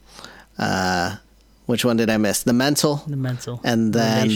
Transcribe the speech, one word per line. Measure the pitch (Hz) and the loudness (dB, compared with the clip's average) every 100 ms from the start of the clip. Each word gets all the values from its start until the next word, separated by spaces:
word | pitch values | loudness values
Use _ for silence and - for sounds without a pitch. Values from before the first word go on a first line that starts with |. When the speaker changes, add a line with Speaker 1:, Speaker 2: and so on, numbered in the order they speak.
| - - - - - - | -20 -20 -20 -20 -18 -6
Speaker 1:
uh, | 107 95 92 92 90 101 - _ _ _ - | -2 0 0 0 -2 -6 -18 _ _ _ -4
which | 117 | 0
one | 123 113 | 2 2
did | 110 | 2
I | 110 | 2
miss? | 107 104 | 2 0
The | 127 | 0
mental. | 120 139 151 156 147 151 | 2 2 2 0 0 -4
Speaker 2:
The | 139 | -4
mental. | 131 123 - 120 | -4 -6 -8 -6
Speaker 1:
And | 123 117 110 | 0 2 2
then | 113 113 117 110 | 2 2 2 2